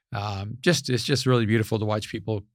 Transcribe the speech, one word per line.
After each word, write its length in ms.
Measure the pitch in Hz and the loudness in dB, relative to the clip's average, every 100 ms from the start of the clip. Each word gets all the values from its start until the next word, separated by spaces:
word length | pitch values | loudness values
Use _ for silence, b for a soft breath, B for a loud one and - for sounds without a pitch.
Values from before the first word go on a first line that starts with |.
| _ | _
um, 460 | 104 104 98 104 117 | -6 -4 -6 -6 -2
just, 280 | 180 165 - | 0 2 0
it's 120 | 123 | -2
just 240 | - 131 131 | 0 0 4
really 180 | 123 | 4
beautiful 320 | 107 113 110 113 | 4 2 2 0
to 40 | |
watch 240 | 104 107 - | 0 -2 -4
people 360 | 107 - 104 - | -8 -4 -6 -8